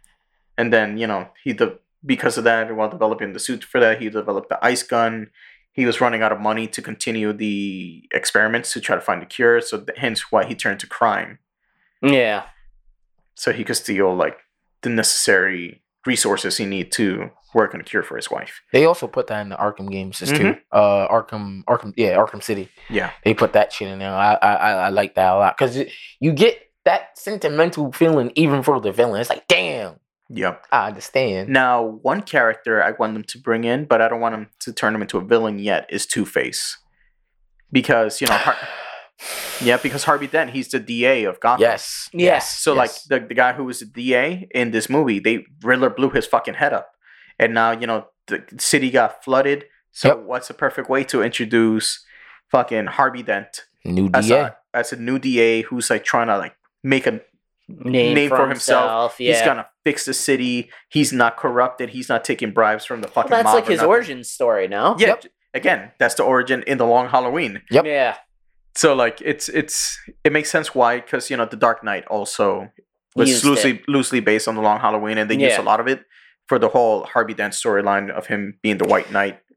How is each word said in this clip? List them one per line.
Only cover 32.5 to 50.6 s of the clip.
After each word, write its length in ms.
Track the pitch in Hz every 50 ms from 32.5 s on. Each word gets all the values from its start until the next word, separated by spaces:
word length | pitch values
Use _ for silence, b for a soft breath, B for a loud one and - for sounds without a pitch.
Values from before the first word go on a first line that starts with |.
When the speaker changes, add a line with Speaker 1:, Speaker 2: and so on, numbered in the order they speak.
| 110 - - 117 110 107
Speaker 1:
I 80 | 76 101
want 240 | 110 - 117 110 110
them 80 | 110 101
to 140 | - - 123
bring 240 | 135 123 113 113 117
in, 200 | 117 123 139 151
but 160 | 147 120 113
I 60 | 113 117
don't 120 | 120 117
want 140 | 117 113 113
them 140 | 107 104 - _ -
to 120 | - 123
turn 220 | 110 - - 107 110
him 60 | 107
into 160 | 101 - - 95
a 60 | 92
villain 340 | 104 117 113 113 107 104 101
yet, 260 | 101 104 92 78 - -
is 160 | - 98 -
Two-Face. 720 | - - - 95 - - - 64 64 - - - - - - _ _ _ _ _ _ _ _ _ _ _ _ _ _ _ _ _ -
Because, 480 | - 127 127 - 135 117 113 107 - -
you 60 | 139
know, 80 | - 104
Har- 220 | 101 - 151 - B B B B B B B B B B B _
Speaker 3:
<sighs> 460 | - - - - - - - - -
Speaker 1:
yeah, 140 | 127 120 120
because 280 | 123 - 135 127 143 -
Harvey 220 | 160 147 143 143
Dent, 240 | 131 - 160 151 123
he's 180 | 123 135 123 -
the 120 | - 127
D 260 | 107 113 120 117 120
A 180 | 127 135 120 107
of 160 | 95 92 -
Gotham. 220 | - 117 123 110
Speaker 3:
Yes. 480 | 110 117 107 104 - - - - - -
Speaker 2:
Yes. 460 | - 175 175 180 160 131 - - - -
Speaker 1:
So, 160 | - 160 143
Speaker 3:
Yes. 340 | 131 123 113 - - - -
Speaker 1:
like, 120 | 139 127
the, 40 | 113 107
the 60 | 120
guy 180 | 120 127 127
who 120 | 123 135 135
was 160 | 127 127 -
the 60 | 120
D 280 | 104 - 120 123 131 127
A 320 | 123 135 156 180 185 185 -
in 180 | - 127 123 117
this 160 | 110 113 - -
movie, 300 | 131 151 151 127 107 98
they, 240 | - 110 117 104 - _ _ -
Riddler 280 | - 117 127 127 131 123
blew 200 | - - 135 127
his 160 | - 127 -
fucking 280 | - - 120 - - -
head 180 | - 147 143
up. 180 | 117 - - - _ _ b b b b b b b b
And 160 | 113 113 113
now, 160 | 113 113 113
you 140 | 117 113 120
know, 200 | 117 113 107 - _ _ _ _ -
the 140 | 107 - - - - -
city 320 | - - - 139 131 127
got 320 | 127 127 113 107 - -
flooded. 440 | - 131 131 135 139 139 143 143 143 _ _ _ _ _
So 160 | - - - 135
Speaker 3:
Yep. 100 | 143 113 107
Speaker 1:
what's 220 | 92 123 123 - -
the 60 | -
perfect 340 | -